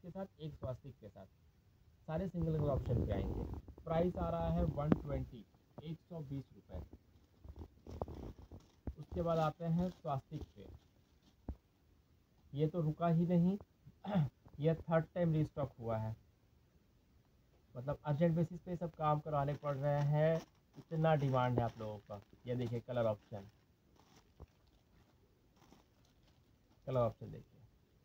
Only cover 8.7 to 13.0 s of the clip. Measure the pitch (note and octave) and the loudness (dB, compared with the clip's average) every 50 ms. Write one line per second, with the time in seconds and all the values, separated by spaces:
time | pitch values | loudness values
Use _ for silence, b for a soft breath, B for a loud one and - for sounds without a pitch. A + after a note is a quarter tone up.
8.7 | _ _ - - - - D3 - - F3+ E3+ E3 E3 D#3+ D#3+ D3+ D3 - E3+ E3 | _ _ -10 -10 -10 -10 -12 -8 -4 -2 0 2 2 2 2 0 -2 -4 -2 0
9.7 | E3 F3 F3+ F#3 F3 - - D#3 C#3 C3 - - D#3 D3+ - - - G2+ F#2+ - | 2 2 2 0 -2 -6 -6 -4 -4 -4 -4 -8 -10 -10 -10 -12 -16 -20 -18 -18
10.7 | - - _ _ _ _ _ _ _ _ _ - _ _ - - - - _ _ | -18 -20 _ _ _ _ _ _ _ _ _ -20 _ _ -12 -12 -12 -12 _ _
11.7 | _ _ _ _ - _ _ _ _ _ _ _ _ _ _ - C#3 C#3 D#3 D3+ | _ _ _ _ -20 _ _ _ _ _ _ _ _ _ _ -10 0 0 0 2
12.7 | F3 F3 D3+ D#3 D3+ - | 2 2 0 0 0 2